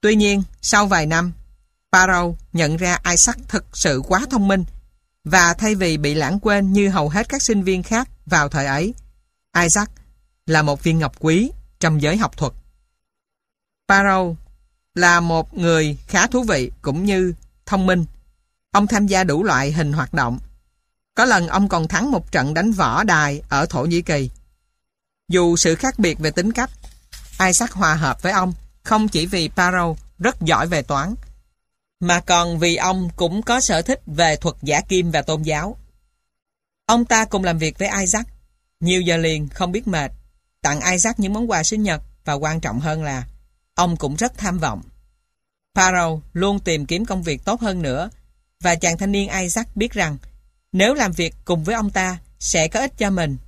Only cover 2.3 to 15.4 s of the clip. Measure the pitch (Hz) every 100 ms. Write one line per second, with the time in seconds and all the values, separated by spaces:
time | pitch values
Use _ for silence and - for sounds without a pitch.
2.3 | 165 - 165 156 160 180 175 180 175 -
3.3 | - - 208 - - 175 131 - 185 262
4.3 | 262 196 196 170 - - _ _ _ -
5.3 | 185 170 170 214 208 180 151 147 147 139
6.3 | 196 214 202 196 202 196 190 151 175 233
7.3 | 277 - 214 185 185 175 226 262 - -
8.3 | 170 143 156 139 139 185 247 - _ _
9.3 | _ _ 170 170 208 208 - - _ _
10.3 | _ - 160 151 143 170 160 151 - 160
11.3 | 165 254 - - _ 165 156 147 190 233
12.3 | - 143 - - _ _ _ _ _ _
13.3 | _ _ _ _ _ - 196 196 190 180
14.3 | 165 - _ _ _ _ - 175 175 170
15.3 | 165